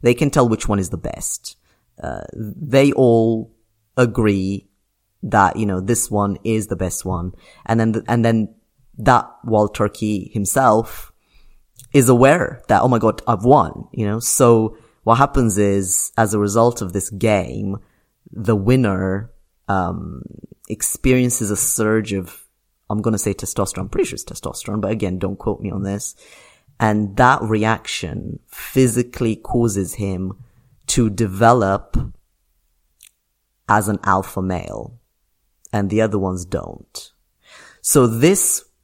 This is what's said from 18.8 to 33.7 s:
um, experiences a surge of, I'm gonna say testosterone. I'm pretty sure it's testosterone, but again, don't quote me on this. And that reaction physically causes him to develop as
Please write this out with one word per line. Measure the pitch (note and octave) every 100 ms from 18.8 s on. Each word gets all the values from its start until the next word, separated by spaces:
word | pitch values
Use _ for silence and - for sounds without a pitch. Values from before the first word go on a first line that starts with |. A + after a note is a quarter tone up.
| A2 F#2+ F#2+ F#2+ A2+ - _ _ -
um, | G2 F2+ F2 E2 C#2+ - - - - -
experiences | G#2+ - - C3 B2+ B2 - G#2
a | G#2
surge | - - A2 A2 G#2+
of, | G2 F2+ - _ _ _ _ -
I'm | G#2+
gonna | A2+ G#2+
say | G#2+
testosterone. | F#2+ F#2+ - G2 -
I'm | F#2+
pretty | - -
sure |
it's | -
testosterone, | - - - - - G#2+
but | G2
again, | A2 G2 F#2
don't | F#2+ G2
quote | A#2 -
me | G2+
on | F2
this. | G2 G2+ - - - - _ _ _ -
And | A2 G#2+ G#2 G2+
that | B2 C#3
reaction | A2 A2 A2 A2+ - - E2+ D2 G#2+ - _
physically | - - C3 B2+ A2+ B2 - A#2 G#2+
causes | - B2 A#2 G2 F2+
him | - G2 F#2 F#2 - - _ _ _ -
to | - A2+
develop | G2 G#2+ F#2+ A2+ B2 G2 G2 - - - - _ _ _ _ _ _ _ _ _ _ _ _ _ _
as | -